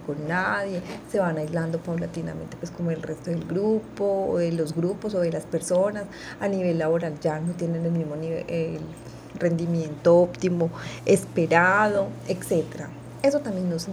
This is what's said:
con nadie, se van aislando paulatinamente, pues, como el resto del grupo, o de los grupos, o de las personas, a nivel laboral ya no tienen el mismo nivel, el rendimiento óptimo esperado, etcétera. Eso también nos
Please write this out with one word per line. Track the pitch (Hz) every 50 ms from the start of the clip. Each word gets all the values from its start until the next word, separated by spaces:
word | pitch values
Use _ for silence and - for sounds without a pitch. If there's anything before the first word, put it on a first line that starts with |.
| -
con | - 143 151 151 151
nadie, | 170 180 190 202 208 202 202 196 185 175 - - - - - -
se | - 208
van | 185 170 156 156
aislando | 151 151 165 170 165 165 165 165
paulatinamente, | - 175 170 165 170 170 - 170 165 165 156 160 160 - - -
pues, | - 170
como | - - 175 165
el | 160 160
resto | 165 - 156 156 - 175
del | 170 165 -
grupo, | - 165 190 202 214 220 214 214 - - - 202 202 196 196 190 -
o | - 175
de | 170 170
los | 165 165 160 151 160
grupos, | 165 165 180 208 208 - 214 208
o | 180
de | 175 165
las | 165 160 -
personas, | - - 165 175 - 277 - 196 214 208 208 202 196 - - - - - -
a | 202 196
nivel | 196 190 180 180 165 165
laboral | 156 156 165 170 170 160 147 147
ya | - 160 151 156
no | 160 175 170
tienen | 170 175 170 170 165 170
el | 170 170
mismo | 165 160 151 147
nivel, | 156 160 165 165 - - -
el | 170 170 160 165 165 156 156 160 160 - - - - - - - - -
rendimiento | 175 175 170 165 170 170 170 165 160 151 147 - - 175 170 175
óptimo | 180 175 175 - - 180 175 170 165 165 - - - - - - -
esperado, | - 196 185 - - - 185 165 156 165 170 175 185 190 208 214 208 202 196 196 - - - - -
etcétera. | 190 180 - - 196 165 156 - - - 147 - - - - - - - -
Eso | 277 277 294
también | 285 226 196 180 185 180
nos | 170 165 175 190